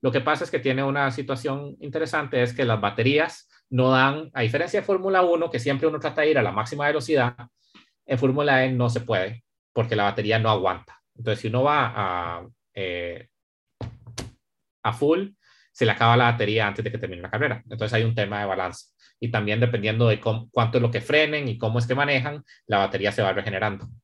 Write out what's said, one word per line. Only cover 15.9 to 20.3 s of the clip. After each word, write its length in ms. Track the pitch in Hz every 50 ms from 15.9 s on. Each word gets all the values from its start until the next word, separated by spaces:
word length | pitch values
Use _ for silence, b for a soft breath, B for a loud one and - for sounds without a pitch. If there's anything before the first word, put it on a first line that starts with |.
acaba 260 | 104 - 123 117 117 120
la 140 | 123 120
batería 360 | 120 117 113 104 107 110 107 101
antes 160 | 98 - 110
de 80 | 107
que 60 | - 123
termine 240 | 113 92 92 87
la 80 | 87 92
carrera. 340 | - 110 143 147 - 117 - -
Entonces, 240 | - 113 113 107 120
hay 100 | 113 113
un 120 | 113 117
tema 240 | 113 104 98 104 101
de 80 | 104 98
balance. 400 | 95 92 92 92 87 - - _ _ b b b b b
Y 100 | - 120
también 300 | 120 113 104 104 104 113
dependiendo 480 | 120 120 117 110 101 107 107 113 120 117
de 120 | 107 107
cómo, 300 | - 117